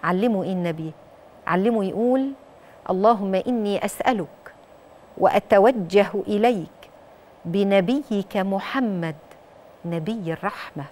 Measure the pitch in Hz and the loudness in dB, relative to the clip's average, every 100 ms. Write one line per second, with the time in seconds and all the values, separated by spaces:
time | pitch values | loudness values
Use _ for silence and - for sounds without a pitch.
0 | 156 185 240 208 175 185 175 165 160 151 | 0 0 0 0 -2 -2 -4 -4 -8 -12
1 | - - - - - 175 202 226 196 185 | -20 -20 -20 -16 -4 0 0 0 -2 -2
2 | 233 262 269 269 - - - - - 185 | 0 0 -2 -8 -18 -20 -20 -20 -6 2
3 | 208 226 196 190 - 247 208 202 202 - | 4 4 2 -2 -2 -2 -2 -2 -4 -2
4 | - 240 160 - - - - - - - | 0 0 -4 -12 -20 -20 -20 -20 -20 -20
5 | - - 190 202 - 208 208 254 170 190 | -20 0 2 2 4 6 6 4 2 2
6 | 196 202 190 208 226 226 160 - - - | 2 0 -2 2 2 0 -6 -14 -20 -20
7 | - - - - 175 180 196 196 180 269 | -20 -20 -20 -16 -6 0 2 2 2 -2
8 | 294 202 196 208 190 196 - 269 240 190 | -2 -4 -4 -4 -2 -4 -4 -4 -2 -2
9 | 165 151 - - - - - - 175 170 | -4 -8 -16 -20 -20 -20 -20 -14 -6 -6
10 | 160 226 170 165 196 - - - 143 | -4 -6 -6 -6 -6 -8 -14 -12 -14